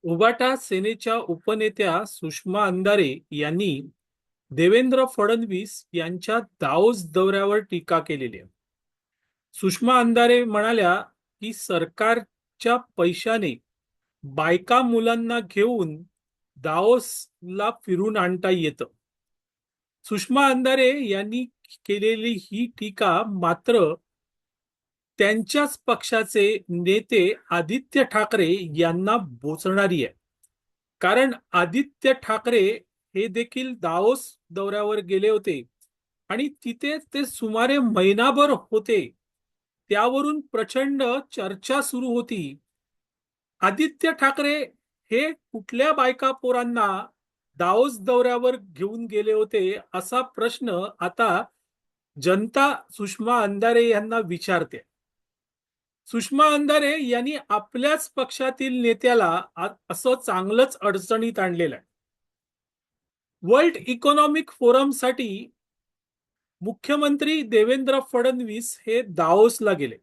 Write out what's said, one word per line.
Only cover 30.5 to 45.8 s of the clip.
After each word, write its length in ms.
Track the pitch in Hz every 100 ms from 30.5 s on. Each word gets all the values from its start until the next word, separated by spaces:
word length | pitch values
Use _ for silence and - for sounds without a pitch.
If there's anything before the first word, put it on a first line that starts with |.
| _ _ _ _ _
कारण 320 | 185 226 269 240 _
आदित्य 640 | 180 175 220 285 _ 269
ठाकरे 560 | 262 - 220 240 233 190 226 _ _ _ 190
हे 120 | 220
देखील 480 | 202 233 254 262 240
दाओस 580 | 170 170 208 262 - _ _
दौऱ्यावर 500 | 170 196 208 208 214
गेले 300 | 180 190 214
होते 340 | 214 202 143 117 _ _ _ _ _ _
आणि 200 | 214 285 - 240
तिथे 320 | 233 285 302
ते 280 | - 277 269
सुमारे 520 | - 220 220 254 285
महिनाभर 720 | 240 185 185 202 247 262 294
होते. 680 | 269 - 214 214 214 127 _ _ _ _ _ _ _ _
त्यावरून 500 | 202 240 269 294 302
प्रचंड 640 | 285 233 233 262 277 277 247 262 277
चर्चा 500 | - 190 190 - 269
सुरू 260 | 269 247 254
होती. 500 | 240 240 214 143 143 _ _ _ _ _ _ _ _ _ _
आदित्य 520 | 190 202 311 - 330
ठाकरे 520 | 320 277 269 285 294 269 _ _ _ _
हे 200 | 226 311
कुठल्या 600 | 311 _ 226 196 240